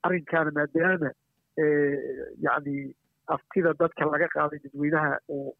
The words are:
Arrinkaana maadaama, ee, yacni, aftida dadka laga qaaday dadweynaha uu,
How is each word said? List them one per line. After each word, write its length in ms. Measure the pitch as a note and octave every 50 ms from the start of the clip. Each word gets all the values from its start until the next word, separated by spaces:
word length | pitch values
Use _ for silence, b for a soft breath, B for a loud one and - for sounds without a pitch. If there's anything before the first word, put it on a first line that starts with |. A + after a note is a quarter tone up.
| -
Arrinkaana 460 | F3 F3+ F3+ D3 - - E3 D#3+ D3+
maadaama, 600 | D3 D3 D3 D3 _ E3 - F#3 F#3 F3+ D#3 C3 - _ _ _ _ _ _ _ _
ee, 400 | - D#3 D3+ D3 D3 D3 C#3+ C#3+ C#3 C3 C3 C3+ C3 C3+ - -
yacni, 580 | - - C#3 A#2+ C#3+ C#3+ C#3+ C#3+ C#3 C#3 C3+ - _ _ _ _ _ _ -
aftida 440 | D#3 D3+ _ _ - G3+ F3 E3 D#3
dadka 320 | D3 E3+ E3 - - D3+
laga 220 | D3+ D3 D3 E3+ D#3+
qaaday 300 | - D3+ D3+ D3 D3+ D3
dadweynaha 600 | _ C#3+ - C#3 D3 D3 D#3+ D#3 D#3 D3 C#3 - _
uu, 300 | - D3 C#3+ C#3 C#3 -